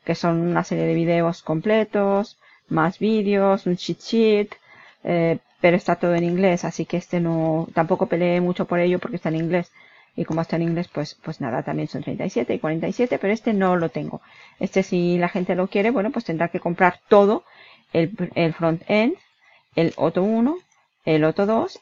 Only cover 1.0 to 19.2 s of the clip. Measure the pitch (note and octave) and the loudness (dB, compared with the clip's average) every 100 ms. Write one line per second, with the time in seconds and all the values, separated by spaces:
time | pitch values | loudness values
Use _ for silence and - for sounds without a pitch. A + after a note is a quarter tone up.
1 | E3 E3+ E3+ E3+ - D#3+ G#3+ A3 G#3+ G#3 | 2 2 0 -2 -4 -4 0 0 2 0
2 | G3 G3 G#3 - _ _ - D#3+ D#3+ - | 0 0 -2 -8 _ _ -4 0 0 0
3 | G#3 A3 G3+ G3+ G3 G3 F#3 F3 - F3 | 0 0 2 2 2 2 0 -4 -4 -8
4 | - A3+ A3 G#3 G#3 - _ - - _ | -2 2 4 4 0 -8 _ -20 -20 _
5 | - E3+ E3 D#3+ _ _ F3 F3 - F3 | -2 0 2 0 _ _ 4 4 2 0
6 | F3 E3+ F3 F3 F#3+ F3 E3 - E3 F3 | 2 2 0 2 2 2 -2 -6 -4 -6
7 | - F3 E3+ E3 D#3+ D#3+ D#3+ - D#3+ F#3 | -4 -2 0 0 0 0 -2 -2 0 0
8 | - E3+ F3 F3 F3+ F3 F3+ F3 F3 F3+ | 0 0 0 0 0 -2 -2 0 0 0
9 | - F3+ E3 D#3+ E3 F3 F3+ _ - - | -4 -6 -4 -4 -2 -2 -4 _ -20 -20
10 | _ - E3+ D#3+ E3 E3 E3+ E3 F3 - | _ -8 -4 -4 -2 -2 -2 -2 -4 -6
11 | D3 - - D#3+ C3+ C3 D3+ D3+ D3+ - | -8 -10 -12 -8 -6 -6 -4 -6 -6 -8
12 | D3 - F#3+ - - - D#3 D#3+ E3 G3 | -8 -6 -4 -4 -4 -4 -4 -4 -4 -2
13 | B3 C4+ G3 A3 - G3+ F#3+ F3+ E3 - | -2 -2 -2 -2 -2 0 2 2 0 -4
14 | D3+ - _ - - - G3+ F#3+ F#3+ F3+ | -8 -10 _ -20 -20 -8 -4 -2 0 0
15 | F3 F3 F3 E3+ F3+ F3+ F#3+ G3+ G#3 C4 | 2 2 0 -2 -2 0 0 0 0 0
16 | G#3 - - D#3+ E3 F#3 F3 F3 F#3 - | -2 -4 -4 -2 -2 -2 -4 2 2 2
17 | - G#3 G3+ D4+ - - - - _ D#3+ | 4 6 6 2 -4 -20 -20 -20 _ -2
18 | E3+ G#3+ F3 - E3 E3 E3+ E3 - G#3 | -2 -2 -6 -2 -2 0 -2 -2 0 2
19 | A#3 F#4 | 2 -2